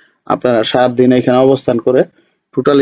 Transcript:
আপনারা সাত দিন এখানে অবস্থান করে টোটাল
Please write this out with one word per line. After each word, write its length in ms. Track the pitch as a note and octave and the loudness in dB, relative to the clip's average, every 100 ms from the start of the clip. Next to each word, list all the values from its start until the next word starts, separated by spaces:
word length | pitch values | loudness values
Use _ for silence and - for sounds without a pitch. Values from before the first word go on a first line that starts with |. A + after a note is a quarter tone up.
| _ _ - | _ _ -8
আপনারা 320 | G#2 B2 A#2 | -4 -2 -2
সাত 260 | A2 C3 B2+ | -2 0 0
দিন 180 | A#2+ B2+ | 0 2
এখানে 260 | B2+ A#2+ B2 | 2 0 2
অবস্থান 400 | C3 C3 - A#2 | 2 0 -2 -4
করে 220 | B2+ B2+ F3 _ _ _ _ | 0 -2 -2 _ _ _ _
টোটাল 240 | - B2+ C#3+ | -6 0 0